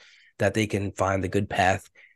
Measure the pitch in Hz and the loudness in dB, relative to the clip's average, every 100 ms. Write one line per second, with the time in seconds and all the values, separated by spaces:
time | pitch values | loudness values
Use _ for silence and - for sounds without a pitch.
0 | - - _ - 101 104 107 104 98 - | -20 -20 _ -2 -2 0 -2 -2 -4 -2
1 | 95 98 92 98 104 - 92 95 - _ | -2 0 0 -2 -2 2 2 2 -4 _
2 | - | -20